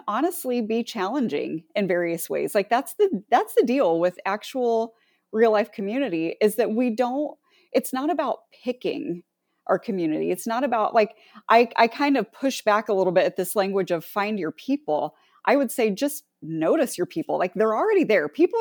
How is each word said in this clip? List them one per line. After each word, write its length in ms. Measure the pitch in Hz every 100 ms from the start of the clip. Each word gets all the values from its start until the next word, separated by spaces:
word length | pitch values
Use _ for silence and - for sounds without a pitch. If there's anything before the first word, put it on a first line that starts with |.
| -
honestly 540 | 214 339 349 254 247
be 220 | 214 226
challenging 800 | 233 220 185 285 220 143 131 160 - 208
in 120 | 190
various 420 | 175 170 165 -
ways. 260 | 151 151 214
Like, 140 | 196
that's 240 | 233 269 -
the, 280 | 392 190 -
that's 240 | 254 427
the 120 | 480 247
deal 340 | 269 190 165
with 200 | 180 - 190
actual 680 | 214 - 262 240 226 226 _ _ _ _
real 200 | 220 226
life 200 | 208 214
community, 640 | - 196 254 262 165 165 -
is 140 | 214 226
that 180 | 214
we 160 | 220 254
don't, 480 | 220 247 269 302 - _ _ _
it's 200 | 254 -
not 160 | 262 302
about 300 | 320 262 - _ _
picking 600 | 247 247 175 - - 175 - _ _ _ -
our 120 | 185
community. 520 | - 190 165 156 165
It's 160 | 185 233
not 160 | 233
about, 300 | 269 233 208
like, 220 | 233 208 - _ 220 -
I, 200 | 233 240 -
I 120 | 233
kind 300 | - 285 269
of 140 | 202
push 300 | - 269 -
back 260 | 214 208 226
a 60 |
little 180 | 190 185
bit 140 | 175 170
at 100 | 180
this 200 | 180 214
language 360 | 190 196 180
of 140 | 170 -
find 320 | 208 208 214
your 140 | 160
people. 640 | - - 277 - 151 151 - _ _
I 120 | - 277
would 160 | 247
say 200 | - 220
just 320 | 190 285 - - _
notice 560 | 156 160 165 330 262 -
your 100 | 180
people. 300 | 165 - -
Like, 160 | 185
they're 220 | 196 220 220
already 280 | 403 392
there. 260 | 220 196 147
People 300 | - 370 453